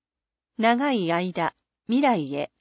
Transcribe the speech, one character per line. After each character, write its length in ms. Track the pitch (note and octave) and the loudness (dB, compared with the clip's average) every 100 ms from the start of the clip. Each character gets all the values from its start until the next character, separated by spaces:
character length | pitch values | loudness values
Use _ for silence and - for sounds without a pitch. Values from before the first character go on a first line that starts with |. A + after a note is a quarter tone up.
| _ _ _ _ _ - | _ _ _ _ _ -2
長 320 | A3+ A#3+ C#4+ | 0 2 0
い 200 | B3 E3+ | 0 0
間、 440 | E3+ F#3 F3 E3 - _ _ - | -2 -2 -2 -4 -4 _ _ -2
未 140 | A#3+ | 2
来 320 | C#4+ A3 C#3 C#3+ | 2 2 -2 -6
へ 160 | D3 _ | -8 _